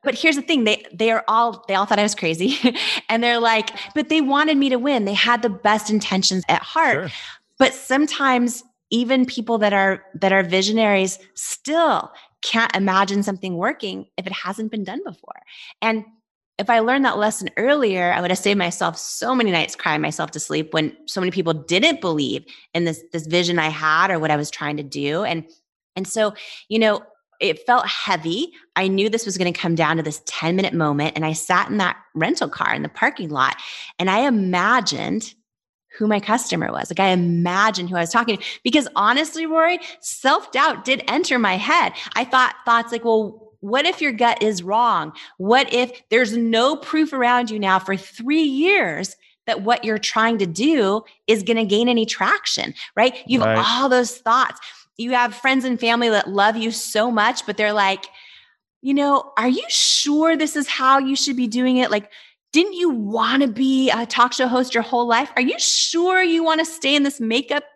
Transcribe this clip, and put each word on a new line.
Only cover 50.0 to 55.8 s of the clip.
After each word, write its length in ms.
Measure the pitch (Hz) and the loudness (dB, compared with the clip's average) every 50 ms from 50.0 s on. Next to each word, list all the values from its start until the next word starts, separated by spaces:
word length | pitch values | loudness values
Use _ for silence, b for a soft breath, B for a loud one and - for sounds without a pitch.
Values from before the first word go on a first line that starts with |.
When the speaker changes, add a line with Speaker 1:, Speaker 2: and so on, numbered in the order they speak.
| 214 - - 220 220 226 233 214 | -4 -2 0 2 2 2 2 0
Speaker 1:
to 80 | 196 | -2
do 560 | 175 160 175 233 302 330 277 214 190 196 220 220 b b b _ | -2 -2 0 2 2 4 4 2 2 2 0 -4 b b b _
is 160 | - 220 220 | 0 2 2
gonna 240 | 190 202 233 226 226 | 2 0 0 0 2
gain 240 | 190 202 208 240 247 | 2 2 2 2 2
any 160 | 247 233 220 | 2 2 0
traction," 680 | 226 - - 190 214 392 403 - - - - - - - B B B B | -2 -2 -2 0 0 0 0 -2 -6 -4 -4 -6 -6 -8 B B B B
right? 180 | 196 226 254 254 - - | 2 2 2 0 -4 -6
You 140 | - 247 254 | -2 0 2
have 180 | 214 - 220 220 | 2 4 2 2
Speaker 2:
Right. 80 | 214 | 2
Speaker 1:
all 240 | - 233 247 269 269 | 0 0 0 2 2
those 260 | 254 247 247 226 - | 2 2 2 0 -4
thoughts. 420 | - _ 226 226 254 262 - - - B B B B B B _ - | -6 _ 0 2 2 2 0 -4 -12 B B B B B B _ -10
You 120 | 226 240 | -6 -2
have 240 | 254 247 240 233 208 | 0 0 0 0 -2
friends 320 | - - 262 262 262 240 | -2 0 0 2 2 0
and 120 | 262 247 | 0 -2
family 300 | - | 0